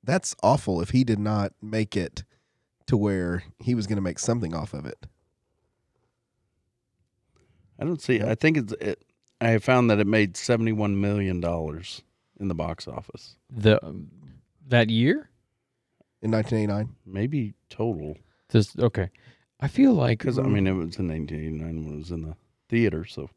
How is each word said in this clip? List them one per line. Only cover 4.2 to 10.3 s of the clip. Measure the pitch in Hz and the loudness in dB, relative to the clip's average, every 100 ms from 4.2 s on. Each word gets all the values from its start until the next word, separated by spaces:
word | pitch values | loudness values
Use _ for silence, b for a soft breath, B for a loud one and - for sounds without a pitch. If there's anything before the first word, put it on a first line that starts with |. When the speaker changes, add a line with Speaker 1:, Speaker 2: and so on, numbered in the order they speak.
| - 117 90 | -2 -2 -2
Speaker 1:
off | 82 - | -6 -8
of | - 73 | -10 -10
it. | - - _ _ _ _ _ _ _ _ _ _ _ _ _ _ _ _ _ _ _ _ _ _ _ _ _ _ - | -14 -18 _ _ _ _ _ _ _ _ _ _ _ _ _ _ _ _ _ _ _ _ _ _ _ _ _ _ -8
Speaker 2:
I | 156 | -6
don't | 170 | -4
see. | - 117 | -2 0
I | 107 110 | 0 2
think | 160 160 | 2 2
it's, | 107 | -2
it, | - 104 - _ _ _ _ | -6 -6 -8 _ _ _ _
I | 117 | 2
have | 113 | 2
found | - 127 120 | 4 4 6
that | 104 | 4
it | 101 | 4
made | 110 104 | 4 2